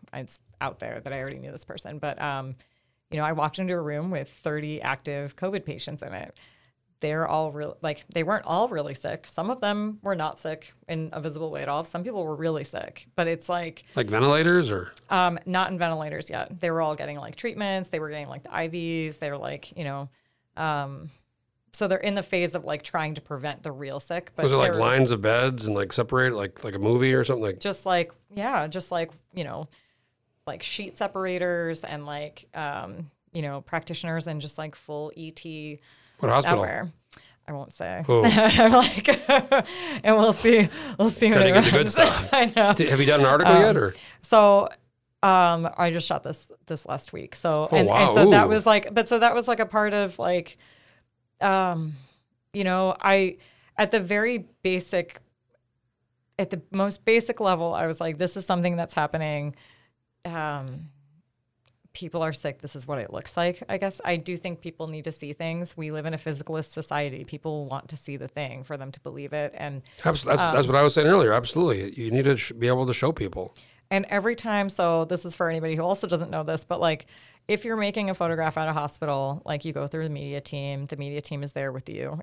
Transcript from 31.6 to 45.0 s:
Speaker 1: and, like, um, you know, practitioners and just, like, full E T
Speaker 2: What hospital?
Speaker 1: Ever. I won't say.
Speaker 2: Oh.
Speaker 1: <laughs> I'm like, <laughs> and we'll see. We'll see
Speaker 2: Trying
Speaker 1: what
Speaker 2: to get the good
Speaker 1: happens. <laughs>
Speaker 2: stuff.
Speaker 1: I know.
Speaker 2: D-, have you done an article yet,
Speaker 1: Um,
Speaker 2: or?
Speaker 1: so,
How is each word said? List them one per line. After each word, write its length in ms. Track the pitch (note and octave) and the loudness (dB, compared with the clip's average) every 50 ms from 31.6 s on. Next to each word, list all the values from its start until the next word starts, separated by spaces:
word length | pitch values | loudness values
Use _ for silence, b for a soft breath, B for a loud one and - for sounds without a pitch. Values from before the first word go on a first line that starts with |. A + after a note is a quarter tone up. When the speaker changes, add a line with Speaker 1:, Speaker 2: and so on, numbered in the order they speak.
| E3+ E3 E3 D#3+ - | -2 -4 -6 -6 -8
Speaker 1:
and, 220 | - D3+ D3 D3 | -10 -12 -12 -10
like, 420 | D3 D3 D3 D3 D3+ - - - _ - | -10 -10 -10 -10 -12 -14 -18 -20 _ -12
um, 560 | D#3+ D#3 D3 C#3+ - - F#2 - - E3+ C#3+ _ _ _ _ - | -8 -8 -6 -6 -8 -10 -10 -12 -14 -14 -16 _ _ _ _ -10
you 80 | E3+ D3+ | -8 -8
know, 180 | C#3+ C#3 C#3 | -6 -8 -10
practitioners 640 | C3+ - - E3 - - E3+ - - E3+ D#3+ E3 D#3+ | -8 -8 -6 -6 -6 -6 -8 -8 -6 -6 -6 -6 -6
and 140 | F3 D#3 D3+ | -6 -8 -8
just, 160 | C#3 D3 - | -10 -10 -10
like, 180 | - D#3 D#3 D3 | -10 -12 -12 -12
full 380 | - - - D3+ D3 D3+ D3+ - | -16 -16 -12 -10 -10 -10 -10 -12
E 160 | - E3 D#3+ D#3+ | -14 -16 -16 -16
T 480 | - - E3 D#3 D#3 D3+ D3+ D3 D3 b b b b b b b b | -14 -14 -14 -12 -12 -12 -12 -14 -16 b b b b b b b b
Speaker 2:
What 120 | - B2+ | 0 2
hospital? 340 | A#2 C3 C#3+ E3+ E3+ - G2+ | 2 2 4 4 2 2 0
Speaker 1:
Ever. 280 | - - - - F3 - _ _ _ B B B B B B _ | -2 -4 -6 -8 -8 -10 _ _ _ B B B B B B _
I 60 | - D3+ | -14 -12
won't 200 | C#3 C#3 - - | -12 -12 -14 -12
say. 280 | - - F2 F#2 F2+ E3 C#3 | -10 -10 -8 -8 -6 0 2
Speaker 2:
Oh. 140 | B2 A#2+ A2 | 4 6 6
Speaker 1:
<laughs> 0 | |
I'm 480 | A#3 G#3+ A3 A3 A3 A3+ - A#3 A3 A#3 | 6 6 6 6 6 6 8 8 8 8
like, 360 | B3+ B3 - - G3 G#3 - | 8 6 6 2 0 2 2
<laughs> 960 | C#4+ C#4+ - - C4+ C4+ C4 C4 C4+ C4+ - - - F4+ F4+ E4+ D4+ A#3+ - | 2 2 2 4 4 4 4 4 2 2 2 0 -4 -10 -8 -8 -8 0 2
and 120 | G#3 A3 | 4 6
we'll 160 | A3 G#3 A3+ G3+ | 6 6 6 4
see. 360 | - - A3+ A#3+ A3+ G#3 E3+ B B B C#4 A3+ - | 4 6 6 8 8 6 4 B B B -8 -2 2
We'll 120 | G3 A3+ | 2 2
see 180 | - - A#3+ G#3+ | 4 4 4 6
Speaker 2:
Trying 120 | G#3+ G3+ | 8 8
Speaker 1:
what 60 | G3 | 8
Speaker 2:
to 60 | F#3+ F3+ | 8 8
get 120 | G3 A#3 | 8 8
the 60 | - | 8
good 180 | - - - G#3+ | 6 6 4 4
Speaker 1:
happens. 40 | - | 4
<laughs> 0 | |
Speaker 2:
stuff. 360 | - D#4+ D#4+ - - - - - | 6 6 6 4 2 0 2 4
Speaker 1:
I 200 | C4+ B3 A#3 - | 4 4 4 4
know. 160 | A#3 G#3+ G3+ G#3 | 6 6 6 6
Speaker 2:
D-, 140 | - D#3+ | 4 4
have 120 | D3+ C#3 C3+ | 4 4 4
you 60 | C#3 | 6
done 140 | C#3 D3 D3 | 6 6 8
an 60 | C#3 | 8
article 260 | C3 C3+ D3 F3 F3+ E3+ | 8 6 8 8 10 10
yet, 220 | F3 G3+ A3 G#3+ | 10 10 8 6
Speaker 1:
Um, 60 | D#3 A2+ | 4 2
Speaker 2:
or? 120 | G2 B B B B B B - | 0 B B B B B B 0
Speaker 1:
so, 460 | - - A3 G#3 G3+ G3+ G3+ G3+ - - - _ _ _ _ | 6 8 10 10 10 10 8 6 2 -2 -10 _ _ _ _